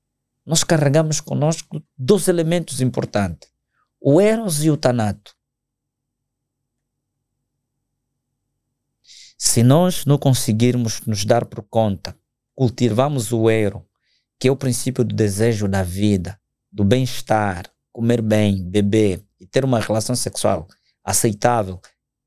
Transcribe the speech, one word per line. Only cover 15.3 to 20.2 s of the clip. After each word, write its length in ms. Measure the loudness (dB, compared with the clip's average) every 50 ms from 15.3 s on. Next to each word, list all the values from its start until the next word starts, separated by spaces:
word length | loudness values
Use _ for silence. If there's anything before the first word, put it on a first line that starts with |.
| 0 0 0 0 0 0 -2 -2
da 140 | -2 -2
vida, 580 | -2 -4 -4 -2 0 2 2 0 -2 -6 -12 -16 _ _ _ _ _ _
do 100 | -4 -2
bem-estar, 880 | 0 2 2 2 0 -2 -6 -6 -4 -2 0 0 0 -2 -4 -6 -10 -16 _ _ _ _
comer 300 | -10 -4 0 0 0 2
bem, 460 | 2 2 2 2 4 2 2 0 -2 -2
beber 560 | 0 0 2 2 2 2 2 2 0 -4 -10 _ _ -20
e 80 | -10
ter 180 | -4 -2 -2 0
uma 160 | 0 0 0
relação 360 | 0 -2 -2 -2 -2 -4 -4
sexual 500 | -4